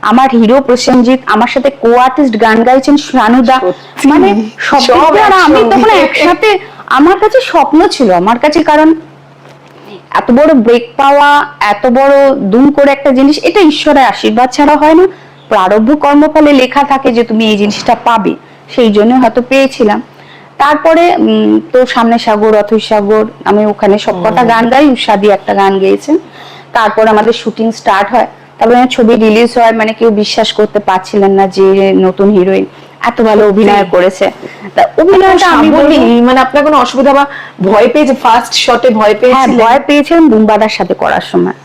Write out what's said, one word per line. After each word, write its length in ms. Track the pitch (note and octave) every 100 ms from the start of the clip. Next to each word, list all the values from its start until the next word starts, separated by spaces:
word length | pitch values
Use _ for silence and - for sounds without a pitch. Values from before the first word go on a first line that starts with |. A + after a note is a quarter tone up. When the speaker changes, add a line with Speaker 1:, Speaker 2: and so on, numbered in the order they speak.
Speaker 1:
আমার 280 | G#3+ A#3 C4
হিরো 300 | A#3+ A3 C4
প্রসেনজিৎ, 580 | C4+ A#3+ - B3+ A#3 B3+ -
আমার 220 | G#3+ A#3+
সাথে 220 | C#4 C4+
কো 260 | C#4 A#3 A#3+
আর্টিস্ট 460 | B3+ C4 C#4 A3
গান 220 | A3+ A3
গাইছেন 340 | A3+ C4 C4+ C#4+
সানুদা, 600 | - B3+ A3 B3 A#3+ B3+
Speaker 2:
সত্যি। 480 | F3+ F3+ - - C4+
Speaker 1:
মানে 320 | D4+ - G#3 G#3+ -
সব 220 | - C#4+
Speaker 2:
সব 140 | B3
Speaker 1:
দিক 180 | B3 D4+
দিয়ে। 120 | G4+
আর 80 | G#4+
আমি 240 | F#4+ E4 D#4
Speaker 2:
একসঙ্গে। 200 | G#4+ G4
Speaker 1:
তখন 140 | G#4+
একসাথে, 720 | G4+ C5+ - E4 F4 G#4+ G4 - - -
আমার 320 | B3+ D4+ F#4+
কাছে 220 | G#4+ C5
স্বপ্ন 460 | - E4+ C4+ D#4 F#4
ছিল 240 | - A#3+
আমার 280 | F3+ F#3 A#3+
কাছে, 240 | D4+ D#4
কারণ 320 | D#4+ D4+ D#4 D#4+ - - - - - - - - - F#3+ -
এত 220 | - -
বড় 220 | B3 D#4
ব্রেক 360 | D4 A3 A#3 A#3 -
পাওয়া, 480 | C#4 C#4+ C#4+ D4 D4 -
এত 280 | G#3 G#3 C4
বড় 480 | A#3+ C4+ C#4 C#4 C#4
দুম 360 | G3+ G#3+ C#4+
করে 200 | C#4+ C#4
একটা 200 | C#4 C#4+
জিনিস, 280 | B3+ C#4 D4+
এটা 160 | - G4
ঈশ্বরের 420 | E4 D4+ D4+ C#4+
আশীর্বাদ 460 | B3 - A3 G#3+ B3+
ছাড়া 260 | C4+ D4 D4
হয় 180 | D4+
না। 140 | D#4+ F#4+ - - - -
প্রারব্ধ 460 | G#3+ F#3 G#3 A3 D4
কর্মফলে 580 | C#4+ D4 D4+ D#4 D4
লেখা 300 | C#4+ B3+ C#4+
থাকে 280 | C#4 C#4 C#4
যে 120 | A#3
তুমি 260 | A#3 A3 A3
এই 80 | G#3+
জিনিসটা 380 | G#3 - - A3+
পাবে, 320 | - A3+ F#3 - - - - -
সেই 160 | A3+
জন্য 240 | G#3 G#3+ B3+
হয়তো 260 | B3 A#3+ A#3+
পেয়েছিলাম। 520 | C4+ C4+ - G#3+ G#3+ - - - - - _
তারপরে, 580 | C#4 D4+ E4 E4 F4 -
উম, 440 | A3 A3 G#3+ G#3+ A3
তো 140 | B3+ B3
সামনে 340 | - A#3 A#3
সাগর, 380 | - G#3+ A3 G#3+
অথৈ 220 | G#3 A3
সাগর, 460 | - G#3+ G3+ G#3+ A3 - -
আমি 200 | G3+ G#3+
ওখানে 340 | G#3 G#3 G#3
সব 240 | - F3+
কটা 180 | F3 C4
Speaker 2:
হুম। 80 | A#3+
Speaker 1:
গান 200 | A#3 A#3
গাই, 160 | B3 D4
উষা 300 | B3 - G#3
দি 140 | G#3
একটা 240 | G3 -
গান 260 | G3 G3 G3
গেয়েছেন। 380 | F#3+ G3+ - D#4+ - - - - -
তারপর 340 | - A3 G#3 A3
আমাদের 260 | G#3+ A3
শুটিং 380 | A#3 - G#3 A3+
স্টার্ট 380 | A3 - G3 G3+
হয়, 180 | A#3+ - - - -
তারপরে 300 | A3+ B3 B3+
ছবি 240 | - A3+ A#3
রিলিজ 420 | A3 G#3+ A#3 B3
হয়, 140 | A3+
মানে 220 | A3+ A3
কেউ 160 | A3 A#3
বিশ্বাস 440 | G#3 G#3 - G#3+
করতে 260 | - G#3+ G#3
পারছিলেন 520 | G3+ F#3 - G#3 G3
না 160 | G3 F#3+
যে 460 | F#3+ F#3+ G3 G3 F#3+
নতুন 360 | F#3+ F#3 G3+
হিরোইন 340 | G#3 F3+ F#3+ F#3+ - - -
এত 200 | A#3 A#3+
ভালো 260 | A3 G#3+ G#3+
অভিনয় 280 | G3 G#3 G3+
Speaker 2:
সত্যি। 160 | F#3
Speaker 1:
করেছে। 400 | F3+ F3+ F#3 G3 - - - G3+ -
তা 120 | - -
অভিনয়টা 500 | E4 G4 F#4+ F#4+ F#4
আমি 200 | D#4 D#4
Speaker 2:
আপনার 180 | D4 C#4+
Speaker 1:
বলি 100 | D4+
Speaker 2:
সাবলীল, 280 | A#3 A#3
মানে 160 | A#3+ C4
আপনার 240 | C4 D4
কোনো 140 | C#4+ D4+
অসুবিধা 360 | - B3+ C4+
বা 120 | C#4 C#4+ - - -
ভয় 260 | F#3 G#3+ A#3
পেয়েছে, 260 | D4+ C#4
ফার্স্ট 400 | B3+ - A3+ A#3+
শটে 360 | - - A#3 B3+
ভয় 140 | A3
Speaker 1:
হ্যাঁ, 140 | G#3+ G#3+
Speaker 2:
পেয়েছিলেন? 380 | B3 C4 C4 B3
Speaker 1:
ভয় 220 | A3+ C4 C4
পেয়েছিলাম 420 | D4 C#4+ E4+ D#4
বুম্বাদার 400 | A3 G#3+ G#3+ G#3+
সাথে 240 | - F#3
করার 280 | - D#3 C#3+
সময় 320 | - F3+ F3+ -